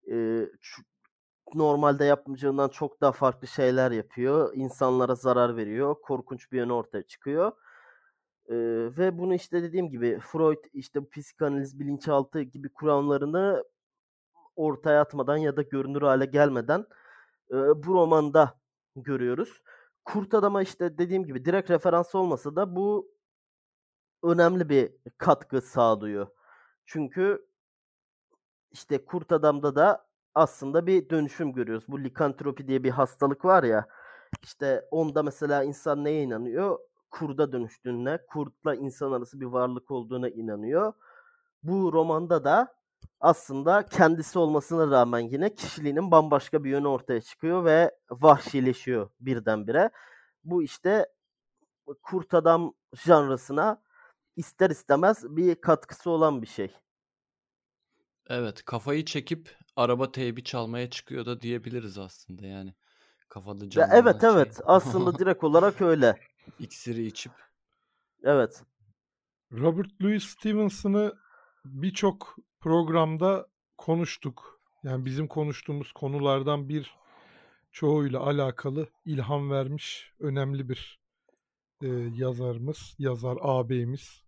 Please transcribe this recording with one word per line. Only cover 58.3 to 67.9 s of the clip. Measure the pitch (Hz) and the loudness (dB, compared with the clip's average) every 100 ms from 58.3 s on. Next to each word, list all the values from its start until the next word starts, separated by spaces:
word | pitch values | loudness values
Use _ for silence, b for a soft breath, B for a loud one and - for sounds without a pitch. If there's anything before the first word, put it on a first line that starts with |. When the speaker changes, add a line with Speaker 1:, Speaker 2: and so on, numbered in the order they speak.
| 123 117 - | -6 -6 -8
Speaker 2:
kafayı | - 117 143 151 | -10 -8 -4 -4
çekip | 156 151 - 165 - _ _ - | -4 -10 -8 -10 -10 _ _ -2
araba | 120 123 131 | 0 0 -2
teybi | 131 123 117 | -4 -8 -8
çalmaya | 123 127 113 120 123 | -10 -8 -8 -8 -10
çıkıyor | - _ 127 120 | -12 _ -10 -10
da | 120 | -10
diyebiliriz | 117 120 107 123 110 98 | -8 -8 -8 -12 -12 -14
aslında | 95 - - 95 95 | -16 -18 -20 -18 -14
yani. | 98 95 _ _ _ _ _ _ | -14 -16 _ _ _ _ _ _
Kafada | 101 95 101 | -18 -14 -14
Speaker 1:
Ya | 101 | -4
Speaker 2:
canlanan | 98 151 214 | 2 8 8
Speaker 1:
evet, | 233 208 | 8 4
Speaker 2:
şey. | 226 | 6
Speaker 1:
evet. | 196 123 - | 6 4 0
Aslında | - 185 135 180 180 | 4 6 6 0 0
Speaker 2:
<laughs> | 165 | 0
Speaker 1:
direkt | 185 185 | 0 0
olarak | 156 160 196 196 | 4 6 4 2
öyle. | 180 156 123 101 - _ - - | 2 6 4 2 -10 _ -20 -20
Speaker 2:
İksiri | 127 - 123 117 113 | -20 -14 -10 -8 -8
içip. | - 127 _ _ _ _ _ _ | -10 -16 _ _ _ _ _ _